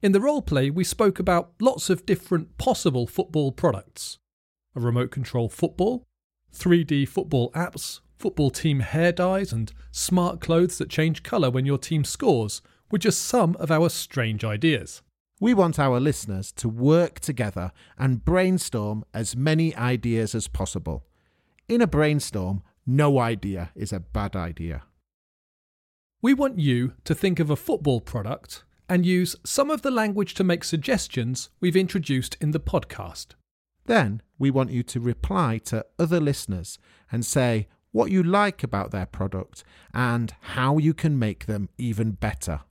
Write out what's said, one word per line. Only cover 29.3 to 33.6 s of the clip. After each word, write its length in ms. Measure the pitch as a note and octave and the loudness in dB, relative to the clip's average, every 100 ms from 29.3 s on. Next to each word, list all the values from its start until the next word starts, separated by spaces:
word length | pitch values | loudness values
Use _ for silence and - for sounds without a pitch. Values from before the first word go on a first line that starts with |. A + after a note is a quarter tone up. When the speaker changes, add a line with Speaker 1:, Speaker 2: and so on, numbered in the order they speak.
| - - | -4 -6
Speaker 1:
some 240 | - C#4+ | -2 0
of 140 | D#4 | 0
the 80 | C#4+ | 0
language 420 | B3 A3 G3+ G3+ - | 0 0 -2 -4 0
to 80 | |
make 200 | F#3 F3 | 0 0
suggestions 840 | - E3 C#3 A#3 - - A#2 B2+ - _ | -2 -4 0 -2 -2 -4 -4 -4 -8 _
we've 160 | F3+ F3+ | 2 2
introduced 600 | F#3+ G3+ D#3 C3+ B2 - | 2 -2 0 -2 -2 -4
in 100 | D3 | -2
the 80 | D3+ | -2
podcast. 760 | - - - - G2 - - - _ _ | 0 -2 -2 -12 -12 -12 -18 -20 _ _